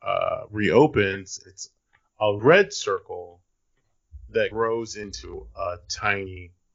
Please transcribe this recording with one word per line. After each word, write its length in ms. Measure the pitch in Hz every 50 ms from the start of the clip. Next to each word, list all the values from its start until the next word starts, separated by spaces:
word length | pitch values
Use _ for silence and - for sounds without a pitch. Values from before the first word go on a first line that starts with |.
| -
uh, 440 | 98 92 90 87 90 85 82 - -
reopens, 880 | 104 107 107 90 80 117 147 151 - 120 104 98 95 98 95 - - - -
it's 240 | 90 - - - - _ _ _ _ _ _ _ _ _ -
a 160 | 107 107 101
red 360 | 104 110 131 170 202 202 196 -
circle 680 | - - - 98 92 - - 87 90 87 87 87 87 _ _ _ _ _ _ _ _ _ _ _ _ _ _ - - - -
that 200 | 107 113 107 95
grows 460 | 104 110 113 113 113 117 113 110 -
into 500 | 104 104 98 95 - - 90 87 95 95 - -
a 200 | 98 98 90 87 87 - -
tiny, 680 | - - 110 104 101 98 98 95 92 90 90 87 _ _ _ _